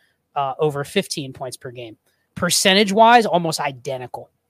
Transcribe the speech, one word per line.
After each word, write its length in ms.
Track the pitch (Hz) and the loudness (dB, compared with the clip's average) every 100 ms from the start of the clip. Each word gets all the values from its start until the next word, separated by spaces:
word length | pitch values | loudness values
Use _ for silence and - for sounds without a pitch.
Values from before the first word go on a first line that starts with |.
| _ _ _ | _ _ _
uh, 200 | 147 135 127 | -6 -6 -2
over 260 | 156 143 | -2 -2
fifteen 500 | 143 196 - - 135 | -4 -4 -4 -8 -10
points 240 | - 131 - | -10 -14 -12
per 120 | 135 | -16
game. 280 | 123 117 110 _ _ _ | -14 -16 -18 _ _ _
Percentage-wise, 920 | - 180 - 202 196 208 202 226 240 202 | -6 -2 0 2 4 2 4 8 8 6
almost 340 | 170 165 156 | 0 0 -4
identical. 720 | 147 127 139 131 131 - - _ _ | -6 -6 -10 -8 -10 -14 -18 _ _